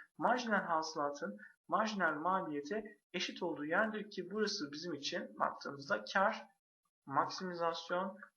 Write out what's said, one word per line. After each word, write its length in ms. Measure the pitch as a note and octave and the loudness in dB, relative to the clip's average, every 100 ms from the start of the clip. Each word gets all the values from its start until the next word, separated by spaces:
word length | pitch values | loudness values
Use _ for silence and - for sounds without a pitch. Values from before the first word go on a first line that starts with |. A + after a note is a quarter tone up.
| - - | -14 0
marjinal 460 | E3+ B3 A#3 G3+ | 2 2 4 2
hasılatın 720 | F3 D#3+ D#3+ E3 C#3+ C#3+ F3+ G3+ - _ - | 4 0 0 0 -2 0 -6 -8 -14 _ 0
marjinal 480 | F3 A3 G3+ E3+ D3+ | 2 2 4 2 2
maliyete 680 | E3 F#3+ E3+ D3 C#3+ G#3 - - _ | 2 2 0 -4 -2 -4 -4 -14 _
eşit 300 | F3+ - G#3+ | -4 -4 -2
olduğu 220 | F3 D3 D3 | -4 -2 0
yerdir 440 | F3 A3 G#3+ G3 | 2 2 0 -6
ki 220 | - E3+ | -8 -4
burası 400 | G#3 G3+ - C#3+ | 0 0 0 -4
bizim 220 | D3 F3 | -6 -6
için 460 | C#3+ - F3 G#3+ - | -4 -2 -4 -4 0
baktığımızda 640 | - - - C#3+ C#3 G#3+ - | 0 0 -8 -6 -2 -2 2
kar 320 | G3 G3+ A3 - _ _ _ _ _ - | 4 4 2 -8 _ _ _ _ _ 0
maksimizasyon 1120 | C#3 E3 - F#3 F3 E3+ E3+ - F3+ G3 - - | 2 2 0 -4 0 0 0 -2 0 -2 -6 -16